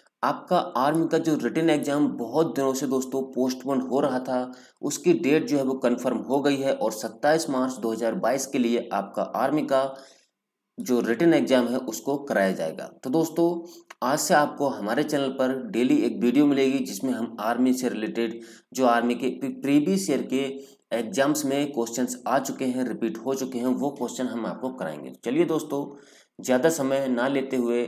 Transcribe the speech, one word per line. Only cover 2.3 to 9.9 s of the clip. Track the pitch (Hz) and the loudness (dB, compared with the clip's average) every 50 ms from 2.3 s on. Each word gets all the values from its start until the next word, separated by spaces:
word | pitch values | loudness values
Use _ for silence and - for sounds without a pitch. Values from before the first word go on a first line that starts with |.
| - 156 165 160 - | 2 2 2 2 2
दिनों | 139 139 135 127 | 0 0 0 0
से | 131 147 | 0 0
दोस्तों | 127 135 131 127 - 135 135 135 - - | 0 0 0 -2 -2 -2 -4 -4 -2 -2
पोस्टपोन | 123 131 127 127 - 127 135 135 127 | 0 0 0 0 -4 -2 -2 0 0
हो | 127 120 120 143 | 0 0 0 2
रहा | 151 139 127 127 | 2 2 0 -2
था, | - 139 127 127 127 127 - - - - _ - | -2 -2 -2 -2 -2 -4 -10 -16 -20 -20 _ -8
उसकी | - 143 139 - - 175 165 | -6 -6 -6 0 2 2 2
डेट | - - 131 151 156 - | 4 4 2 2 2 2
जो | 127 147 | 2 0
है | 139 131 | 0 0
वो | 127 135 | 0 -2
कन्फर्म | - - 120 120 120 - 127 117 104 98 | 0 0 0 0 0 0 -2 -2 -2 -2
हो | 113 131 143 | 0 0 2
गई | 135 147 139 | 2 2 0
है | 131 135 135 - | 2 0 0 0
और | - 104 110 | 0 0 -2
सत्ताईस | - - - 110 - - - 147 160 165 160 - | -2 -4 -8 -8 -6 -2 2 2 2 2 2 0
मार्च | 135 127 127 127 127 | -2 0 0 -2 -2
दो | 104 110 113 | -2 -2 -2
हज़ार | 113 107 117 113 104 | -2 0 0 -2 -2
बाईस | 92 104 113 131 139 - | 0 0 0 0 0 -2
के | - - 135 | -2 0 2
लिए | 120 117 117 113 - - 92 | 2 2 2 0 0 -2 -4
आपका | 101 95 - - 107 92 - - | -4 -4 -4 -4 -6 -4 -4 -2
आर्मी | 104 127 139 151 151 127 | -2 0 0 0 0 0
का | - 139 131 135 135 | 2 2 2 2 0